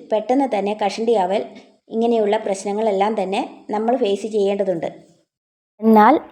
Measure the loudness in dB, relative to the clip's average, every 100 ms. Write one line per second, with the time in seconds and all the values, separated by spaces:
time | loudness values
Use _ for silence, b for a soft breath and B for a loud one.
0 | -4 -2 0 0 0 -2 -2 -2 -4 -2
1 | 0 0 0 -2 -4 B B _ -8 -2
2 | 0 2 0 0 -2 -6 -4 -4 -2 0
3 | 0 -2 -2 -4 -6 -10 -8 -4 -2 0
4 | 0 -2 -2 -2 0 0 -2 -4 -6 -10
5 | -20 _ _ _ _ _ _ -2 4 6
6 | 6 4 0